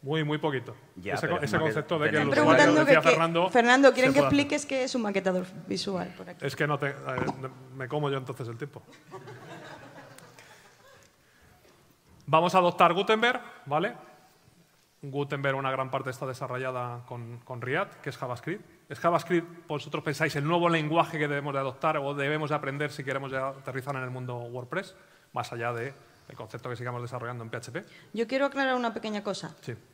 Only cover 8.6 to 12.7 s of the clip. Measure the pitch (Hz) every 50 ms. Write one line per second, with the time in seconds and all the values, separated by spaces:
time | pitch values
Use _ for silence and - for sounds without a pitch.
8.6 | 151 139 - 113 - - - - _ - - 381 - - - - - - - 320
9.6 | - - - - - 269 - - - - - - - - - - - - - -
10.6 | - - _ _ _ - - - - _ _ _ _ _ _ _ _ _ _ _
11.6 | _ - _ _ _ _ _ _ _ _ - - - - 143 160 165 180 175 190
12.6 | 180 175